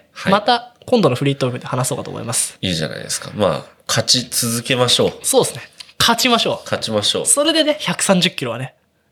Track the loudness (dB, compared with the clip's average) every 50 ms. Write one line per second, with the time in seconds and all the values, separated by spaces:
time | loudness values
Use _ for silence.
0 | _ _ _ -6 0 0 0 2 4 2 2 0 -2 -8 -20 _ -2 2 2 4
1 | 4 4 2 2 0 0 0 0 -2 -2 -2 -6 -6 -4 -4 -2 -2 -2 -4 -6
2 | -6 -8 -10 -8 -6 -4 -2 -2 -2 -4 -6 -4 -4 -2 -2 -2 -4 -4 -6 -8
3 | -8 -8 -8 -8 -8 -8 -2 0 0 2 0 -2 -6 -12 -20 _ _ -4 -2 0
4 | 2 2 2 0 0 -2 -4 -4 -2 -2 -2 -2 -2 0 2 2 2 4 4 4
5 | 2 2 0 -2 -2 2 2 4 2 2 -2 -8 -14 -18 _ -20 -20 -10 _ 0
6 | 2 2 2 2 2 2 2 2 2 0 -4 -4 -4 -4 -4 -4 -2 -2 -2 0
7 | 0 0 0 0 0 2 2 2 2 2 2 2 2 2 0 -2 -4 -4 -4 0
8 | 2 2 4 4 2 0 0 -4 -6 -6 -4 -6 -8 -10 -12 _ _ _ _ _
9 | _ _